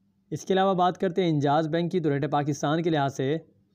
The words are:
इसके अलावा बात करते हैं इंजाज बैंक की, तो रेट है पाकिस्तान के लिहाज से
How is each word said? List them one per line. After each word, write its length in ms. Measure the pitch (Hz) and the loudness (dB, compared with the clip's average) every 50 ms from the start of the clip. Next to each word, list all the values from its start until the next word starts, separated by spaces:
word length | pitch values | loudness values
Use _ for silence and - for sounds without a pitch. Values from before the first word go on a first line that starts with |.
| _ _ _ _ _ _ | _ _ _ _ _ _
इसके 220 | 160 139 - - 196 | -10 -8 -4 0 2
अलावा 200 | 190 190 196 190 | 2 2 2 2
बात 220 | 175 180 180 175 - | 2 2 0 0 0
करते 260 | 196 190 175 - 185 | -4 -2 0 0 0
हैं 60 | 170 | 2
इंजाज 380 | 156 147 139 143 143 160 160 156 | 2 2 2 2 2 2 0 0
बैंक 240 | 156 165 175 165 | -2 -2 -2 -2
की, 80 | - 185 | -2 -2
तो 100 | 156 156 | 0 0
रेट 140 | 139 139 147 | 0 0 -2
है 60 | 147 | -2
पाकिस्तान 540 | 147 143 143 147 147 - - 143 151 165 160 | -2 -2 -2 -2 -2 -2 -2 0 0 0 0
के 60 | 170 | 0
लिहाज 220 | 160 147 139 135 135 | 0 0 0 -2 -2
से 240 | - 135 131 156 165 160 - _ _ _ _ | -2 -2 -2 -2 -4 -6 -10 _ _ _ _